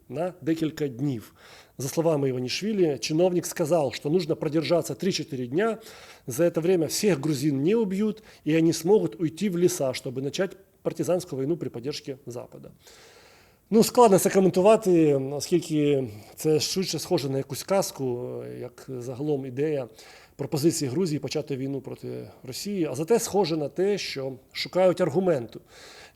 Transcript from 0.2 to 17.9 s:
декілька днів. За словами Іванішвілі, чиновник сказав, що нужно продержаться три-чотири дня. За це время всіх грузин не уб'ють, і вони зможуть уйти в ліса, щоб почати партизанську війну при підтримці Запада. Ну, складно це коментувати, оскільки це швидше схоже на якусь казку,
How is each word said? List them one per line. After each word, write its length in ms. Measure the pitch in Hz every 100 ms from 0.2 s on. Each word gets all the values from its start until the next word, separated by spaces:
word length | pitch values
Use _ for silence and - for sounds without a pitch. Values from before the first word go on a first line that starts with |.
| 180 -
декілька 480 | 131 160 156 - 147
днів. 460 | 117 147 120 - _ - - - -
За 100 | 127
словами 400 | - 160 151 135
Іванішвілі, 720 | 127 127 - 202 208 165 131
чиновник 480 | - 156 185 180 165
сказав, 480 | - 156 170 135
що 160 | - 147
нужно 260 | 180 160 151
продержаться 580 | 156 151 139 165 -
три-чотири 520 | 139 190 165 151 131 123
дня. 320 | 147 226 214 - - - - -
За 240 | 123 170
це 100 | 170
время 260 | 165 185 147
всіх 380 | - 208 151
грузин 380 | 156 139 151 135
не 140 | 151 226
уб'ють, 460 | 208 196 214 208 - -
і 120 | 151 160
вони 160 | 165
зможуть 480 | - 175 208 170 -
уйти 300 | 160 - 208
в 80 | 170
ліса, 360 | 175 - 135
щоб 200 | 123 139
почати 420 | 127 139 151 190 - _ _
партизанську 540 | 170 147 143 180 175 131
війну 200 | 135 165
при 140 | 131
підтримці 460 | 123 123 143 - 131 -
Запада. 440 | 120 117 135 - - - - - - - - _ _ -
Ну, 80 | 214
складно 360 | - - 233 185
це 120 | 196
коментувати, 840 | 196 185 185 196 220 196 170 156
оскільки 920 | 139 135 143 - 175 - 151 147 139 127 104 - -
це 240 | 156 151
швидше 380 | - 185 185 160
схоже 300 | - 175 135
на 100 | 135
якусь 240 | 131 127
казку, 680 | - 196 180